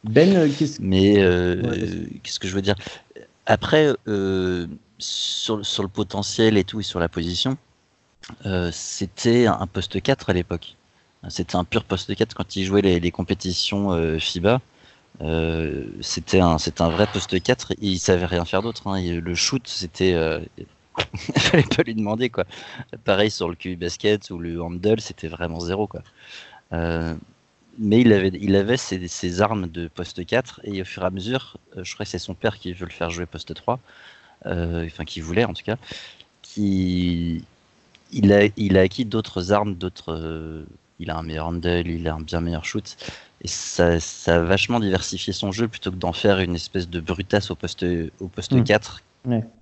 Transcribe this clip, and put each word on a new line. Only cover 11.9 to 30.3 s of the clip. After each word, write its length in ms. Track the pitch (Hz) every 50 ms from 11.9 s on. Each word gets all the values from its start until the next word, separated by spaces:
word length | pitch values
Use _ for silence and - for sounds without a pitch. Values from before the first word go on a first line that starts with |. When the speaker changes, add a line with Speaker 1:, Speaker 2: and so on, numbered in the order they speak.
| 95 92 - - 101
Speaker 2:
quatre 200 | - 107 - -
quand 200 | - 104 - -
il 100 | 95 95
jouait 160 | 95 98 104
les, 180 | 98 95 90 87
les 120 | 85 87
compétitions, 800 | - - 90 - 98 - - 92 87 - - - 101 101 101 98
euh, 280 | 90 82 82 80 78 80
fiba. 420 | 76 - - 87 85 104 120 131 - _ _ _ _ _ _ _ _ _ _ -
Euh, 680 | 73 78 80 82 80 82 80 80 80 76 - 69 60 52 50 50
c'était 400 | - - - 87 80 - - 95
un, 180 | 90 85 80
c'était 240 | 78 - 82 - -
un 80 | 85 85
vrai 160 | 95 - 107 104
poste 280 | - 101 92 - - 92 -
quatre 300 | - 127 - - - 117
et 40 | -
il 180 | 104 101 92 90
savait 260 | - - 95 87 90
rien 200 | 85 90 85 85
faire 180 | 82 - 95 104
d'autre, 240 | 117 110 - -
hein. 80 | 101 98
Et 240 | 95 92 87 85 85
le 160 | 82 87 85
shoot, 260 | 85 - - 139 135 _
c'était, 460 | - - - 92 82 _ - 92 92 90
euh, 260 | 82 80 80 80 80 80 - _ - 87 _ _ _ _ _ _
<laughs> 0 | - - - - - - - -
il 60 | -
fallait 220 | - - - 170 135
pas 200 | - - - 131
lui 100 | - 113
demander, 360 | 110 107 101 110 113 127 123
quoi. 160 | 120 - 90 - - - - - - - 127 _ - 110 _
Pareil 260 | - 98 95 104 107
sur 200 | 98 - 90 85
le 60 | 85
Q 180 | _ - 92 90
I 20 |
basket 560 | 85 87 87 82 - - 104 107 101 - -
ou 80 | 92 85
le 220 | 85 85 82 85 85
handle, 360 | 85 87 87 90 107 113 110
c'était 280 | 107 - 92 - -
vraiment 320 | 80 82 - 87 82 82 82
zéro, 260 | 87 85 92 98 107
quoi. 160 | 101 - - - _ _ _ - - - - - - - - _ _ 85
Euh, 400 | 85 85 85 82 82 82 82 80 78 - _ _ _ _ _ _ _ _ _ _
mais 240 | - 110 101 107 120
il 100 | 123 117 107
avait, 180 | 98 92 95 92 85
il 140 | 101 98 98
avait 220 | 98 98 104 123
ses, 300 | 131 - - 98 92 90
ses 340 | 85 - - - 90 87 90
armes 260 | 104 104 113 104 92
de 200 | 85 82 85 85
poste 380 | 80 _ - 87 - - - 90
quatre 340 | -